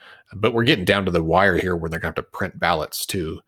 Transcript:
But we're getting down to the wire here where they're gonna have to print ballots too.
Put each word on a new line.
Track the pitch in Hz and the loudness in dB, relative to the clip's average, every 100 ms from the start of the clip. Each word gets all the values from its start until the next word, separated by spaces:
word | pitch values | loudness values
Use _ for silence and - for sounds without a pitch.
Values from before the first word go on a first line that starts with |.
| - - _ | -20 -20 _
But | 98 110 | -2 0
we're | 117 | 2
getting | 117 165 90 | 2 2 2
down | 101 | 2
to | 95 | 2
the | 87 | 0
wire | 80 85 98 85 | 4 4 4 2
here | 92 85 | 0 -2
where | 82 | -4
they're | 80 | -6
gonna | 82 | -6
have | |
to | - | -6
print | - - 92 - | -10 -8 -8 -2
ballots | 85 85 76 - | 0 0 -2 -8
too. | - 98 80 - | -6 -6 -6 -8